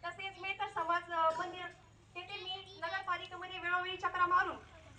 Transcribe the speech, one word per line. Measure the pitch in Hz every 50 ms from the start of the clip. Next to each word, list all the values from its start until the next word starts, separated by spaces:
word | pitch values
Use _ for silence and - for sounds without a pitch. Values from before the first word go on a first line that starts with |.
| -
तसेच | 339 349 381 381 392 392 349
मेहतर | 359 381 392 381 403 415
समाज, | - - 330 330 339 339 339 339 339
अ, | 330 330 320 320 330
मंदिर | 359 359 339 359 359 392 - - - - - - - - -
तेथे | 349 359 381 403 403 370
मी | 370 370 381 392 381 392 392 330
नगरपालिकेमध्ये | 339 381 381 381 370 370 359 370 370 359 359 359 359 370 370
वेळोवेळी | 339 349 349 359 359 359 370
चक्रा | 359 392 349 370 370 370
मारून | 349 349 370 381 349 - 285 - - - - - - -